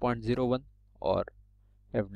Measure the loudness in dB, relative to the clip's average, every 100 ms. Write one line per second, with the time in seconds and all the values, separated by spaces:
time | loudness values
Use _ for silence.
0 | 0 0 0 0 2 0 -4 -20 -20 -6
1 | 0 0 -2 -10 -20 _ _ _ -6 -4
2 | 2